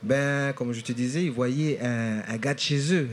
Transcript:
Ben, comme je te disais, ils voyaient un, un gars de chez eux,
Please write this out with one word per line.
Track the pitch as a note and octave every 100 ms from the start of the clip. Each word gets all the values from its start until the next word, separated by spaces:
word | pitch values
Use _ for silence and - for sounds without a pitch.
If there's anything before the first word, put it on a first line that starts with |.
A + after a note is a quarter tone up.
Ben, | G#2+ C3+ C#3+ C#3+ C#3
comme | C3+ A#2+
je | A#2
te | A2
disais, | A#2+ B2 D3 F3+
ils |
voyaient | A#2+ B2+ C3 D#3 C3+
un, | B2 A#2 A2+ G#2+ G#2
un | A2+
gars | B2+ C#3+
de |
chez | - C#3+ C#3+
eux, | F#3 C3+